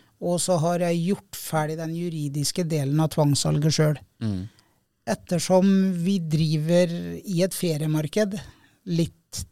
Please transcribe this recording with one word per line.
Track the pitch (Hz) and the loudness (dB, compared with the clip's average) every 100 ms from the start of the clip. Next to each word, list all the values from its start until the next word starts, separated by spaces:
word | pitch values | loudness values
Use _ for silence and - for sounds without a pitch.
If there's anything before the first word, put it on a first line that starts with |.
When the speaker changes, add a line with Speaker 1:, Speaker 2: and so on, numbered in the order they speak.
| - _ | -12 _
Speaker 1:
og | 175 175 | -4 -2
så | - 175 | 0 0
har | 165 175 | 2 0
jeg | 175 170 170 | 0 0 0
gjort | 202 - | -2 -6
ferdig | - - 160 151 160 | -14 -4 -2 -2 -4
den | 160 | -6
juridiske | 165 175 160 147 143 139 - 165 | -6 -6 -4 -4 -2 -2 -2 -2
delen | 160 135 151 | 0 0 2
av | 160 | 2
tvangssalget | - 147 139 151 151 156 | 2 2 2 2 2 2
selv. | 147 151 143 - _ | 2 2 0 -8 _
Speaker 2:
Mhm. | 113 92 98 - _ _ _ _ - | -4 -4 -6 -14 _ _ _ _ -6
Speaker 1:
Ettersom | 117 - 170 - 185 196 196 190 175 | -6 -2 -4 2 4 6 4 2 0
vi | 170 196 | 0 0
driver | 160 156 160 156 156 175 175 170 175 165 | 0 0 2 0 2 4 4 0 -8 -10
i | - 170 | -4 0
et | 185 | 0
feriemarked, | - 175 147 156 156 151 208 208 190 - - _ _ 190 | 0 -2 0 0 0 0 0 0 -2 -12 -20 _ _ -4
litt | 165 170 - _ - - | 0 0 -4 _ -14 -10